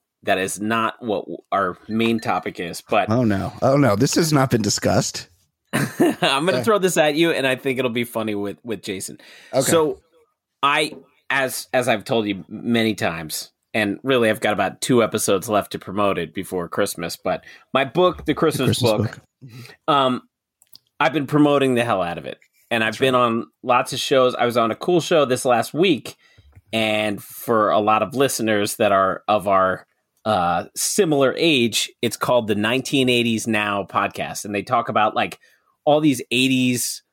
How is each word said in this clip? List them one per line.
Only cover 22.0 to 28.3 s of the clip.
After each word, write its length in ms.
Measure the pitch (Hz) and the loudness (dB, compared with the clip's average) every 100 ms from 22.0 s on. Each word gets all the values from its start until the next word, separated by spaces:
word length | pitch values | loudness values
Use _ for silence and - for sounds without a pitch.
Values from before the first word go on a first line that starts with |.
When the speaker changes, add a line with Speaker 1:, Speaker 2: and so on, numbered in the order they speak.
Speaker 1:
out 160 | 87 82 | -2 -6
of 60 | 65 | -10
it. 120 | - _ _ - | -14 _ _ -4
And 120 | 117 | -2
I've 100 | 110 | -2
Speaker 2:
That's 60 | 110 | 0
Speaker 1:
been 140 | 131 | 2
Speaker 2:
right. 60 | 123 | 4
Speaker 1:
on 260 | 120 113 - _ | 2 0 -6 _
lots 320 | 123 123 131 | 0 0 0
of 60 | 131 | -4
shows. 360 | - 135 127 123 | 2 4 4 2
I 100 | 120 | 0
was 120 | 117 | 2
on 140 | 113 | 0
a 40 | 107 | -2
cool 260 | - 175 | 0 0
show 240 | - 165 135 | 2 2 2
this 180 | 127 131 | 0 2
last 280 | 117 117 | 0 0
week. 420 | 143 190 123 - - _ _ _ - _ | 0 2 0 -4 -18 _ _ _ -20 _
And 500 | 113 110 107 107 101 | -2 0 0 -2 -4
for 480 | - - - 113 101 | -10 -10 -2 2 4
a 100 | 85 | 2
lot 220 | 107 107 | 4 2
of 140 | 104 120 | 0 0
listeners 640 | 139 | 0